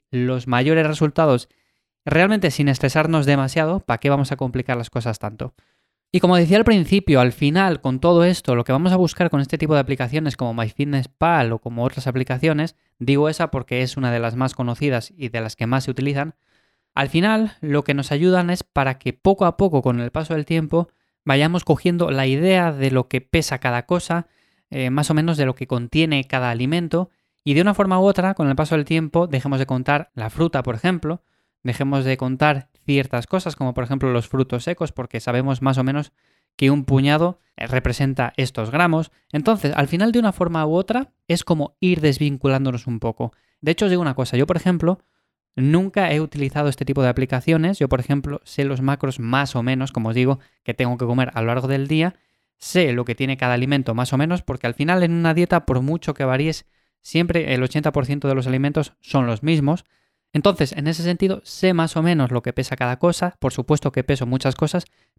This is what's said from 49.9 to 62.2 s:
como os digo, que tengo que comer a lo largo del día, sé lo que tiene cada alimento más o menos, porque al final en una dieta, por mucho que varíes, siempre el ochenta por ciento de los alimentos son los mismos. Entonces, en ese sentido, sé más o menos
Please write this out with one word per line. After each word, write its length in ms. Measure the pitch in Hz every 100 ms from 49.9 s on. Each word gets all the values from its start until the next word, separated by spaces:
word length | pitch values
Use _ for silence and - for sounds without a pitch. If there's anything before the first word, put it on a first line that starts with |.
como 200 | 123 110
os 40 |
digo, 240 | 117 127 135 - _
que 100 | -
tengo 240 | 117 123 120
que 80 |
comer 280 | 120 123 123
a 60 | 113
lo 80 | 113
largo 180 | 123 131
del 220 | 139 139
día, 260 | 156 175 - _ _ _ _
sé 340 | - 185 151
lo 120 | 120
que 120 | 123 113
tiene 200 | 135 131
cada 180 | 123
alimento 380 | 123 131 143 127
más 200 | 113 127
o 60 | 131
menos, 240 | 160 180
porque 260 | - 127 120
al 60 |
final 280 | 123 151 185
en 100 | 170
una 220 | 170 165
dieta, 320 | 160 175 170 -
por 160 | 127
mucho 320 | 135 165 -
que 100 | 139
varíes, 400 | 131 131 156 151 - _ _ _
siempre 520 | - 160 175 170 151
el 80 | 127
ochenta 260 | 127 151 147
por 160 | 143 131
ciento 220 | 143 139
de 80 | 135
los 100 | 127
alimentos 480 | 131 143 147 - _
son 260 | - 139 120
los 160 | 107
mismos. 420 | 151 160 139 180 - _ _ _ _
Entonces, 400 | 156 196 196 143
en 140 | 151 151
ese 160 | 165
sentido, 380 | 175 175 190 196
sé 300 | - - 185
más 240 | 170 165 160
o 60 |
menos 280 | 170 160